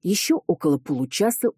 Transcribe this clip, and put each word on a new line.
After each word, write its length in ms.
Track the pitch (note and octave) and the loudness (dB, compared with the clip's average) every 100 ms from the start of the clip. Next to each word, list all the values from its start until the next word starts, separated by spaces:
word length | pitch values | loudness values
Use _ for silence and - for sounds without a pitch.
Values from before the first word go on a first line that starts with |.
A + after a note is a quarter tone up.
Еще 400 | F3+ G#3 - D#4+ - | -4 -2 0 0 0
около 300 | E3 D3+ C#3+ | 0 0 0
получаса 720 | - B2+ C3 - A3 - B3 | -2 -4 -4 0 0 0 -2